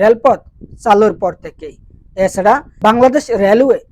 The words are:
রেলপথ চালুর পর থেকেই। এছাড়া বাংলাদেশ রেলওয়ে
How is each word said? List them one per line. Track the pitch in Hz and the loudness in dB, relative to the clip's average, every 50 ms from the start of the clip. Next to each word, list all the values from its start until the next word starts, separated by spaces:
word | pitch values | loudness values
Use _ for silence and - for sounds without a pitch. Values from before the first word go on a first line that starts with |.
রেলপথ | 185 165 160 156 - 269 214 - _ - _ - - - - - - | 0 0 0 2 0 0 -2 -2 _ -20 _ -20 -20 -20 -20 -8 -2
চালুর | 226 202 202 220 208 170 - | 0 2 2 2 0 -2 -4
পর | 196 180 165 _ - | -6 -8 -8 _ -18
থেকেই। | 160 - - 160 151 - _ - - - - _ - - 190 190 | -20 -20 -18 -20 -20 -20 _ -20 -20 -20 -20 _ -16 -6 -4 -4
এছাড়া | 185 - 196 185 220 247 285 - - _ - - | -4 -2 -2 0 0 0 0 -4 -10 _ -2 -2
বাংলাদেশ | 214 226 240 247 254 254 294 - - 233 196 202 | 0 2 2 2 2 2 0 -4 -4 -4 -2 0
রেলওয়ে | 196 214 233 269 269 214 165 - _ | 2 2 2 2 0 0 -4 -4 _